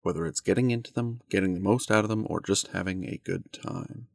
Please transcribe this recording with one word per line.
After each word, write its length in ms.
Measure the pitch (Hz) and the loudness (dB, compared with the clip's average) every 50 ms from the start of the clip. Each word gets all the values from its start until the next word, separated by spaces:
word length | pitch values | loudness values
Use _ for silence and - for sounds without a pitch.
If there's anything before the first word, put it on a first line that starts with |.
whether 240 | _ 92 82 82 82 | _ 0 0 0 -2
it's 160 | 80 - - | -2 -2 -2
getting 280 | _ - 95 117 127 127 | _ 2 4 4 4 2
into 220 | 120 117 117 - | 2 0 -2 -4
them, 300 | _ 120 120 117 117 120 _ _ | _ -2 -2 -2 -4 -8 _ _
getting 240 | - 98 95 92 90 | 2 2 2 2 0
the 60 | 87 | 2
most 300 | 95 98 110 123 - - | 4 4 4 2 4 4
out 140 | 110 107 107 | 4 4 4
of 60 | 107 | 2
them, 160 | 110 107 - - | 0 -2 -2 -2
or 140 | - - | -4 -4
just 260 | - - 98 - - - - | 2 2 0 0 0 -4 -6
having 320 | 92 92 95 92 92 - | -4 -2 -2 -2 -4 -4
a 160 | - - - _ | -6 -8 -8 _
good 260 | - - - - - - | -4 -4 -4 -6 -10 -16
time. 520 | - - - - - - - 139 - 120 _ | -12 -8 -8 -6 -6 -8 -10 -12 -14 -16 _